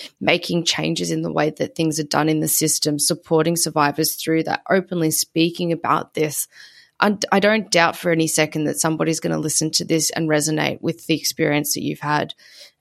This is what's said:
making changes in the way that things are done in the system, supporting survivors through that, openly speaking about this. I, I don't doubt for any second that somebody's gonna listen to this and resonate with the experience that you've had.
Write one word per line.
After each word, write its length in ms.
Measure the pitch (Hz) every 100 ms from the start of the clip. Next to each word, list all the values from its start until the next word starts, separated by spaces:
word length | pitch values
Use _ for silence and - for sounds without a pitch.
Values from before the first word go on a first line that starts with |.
| - -
making 460 | - 170 - 175 160
changes 440 | - 156 165 170
in 140 | 160
the 80 | 165
way 160 | 156 156
that 260 | 156 156 -
things 240 | 160 156
are 40 |
done 260 | 147 143 156
in 120 | 156
the 60 | 156
system, 520 | - 160 - 156 147
supporting 560 | - 170 - 160 156 170
survivors 600 | 165 151 143 143 156 -
through 280 | - 160
that, 180 | 160 - -
openly 400 | 190 185 180 160
speaking 600 | 156 - 165 165 170 175
about 420 | 165 120 151 -
this. 340 | - 151 - - - - - _ -
I, 180 | 208 208 -
I 80 | 196
don't 320 | 202 220 196
doubt 240 | 175 165 -
for 140 | 180
any 160 | 165 160
second 380 | - 151 156 147
that 140 | 143
somebody's 400 | 160 156 160 160
gonna 200 | 170 156
listen 320 | 151 - 156
to 140 | - 170
this 260 | 160 -
and 180 | - 160
resonate 520 | 151 156 156 143 -
with 260 | 160 160 -
the 80 | 156
experience 580 | - - 156 147 147
that 100 | 151
you've 160 | 143 151
had. 340 | 147 151 156 - - - - _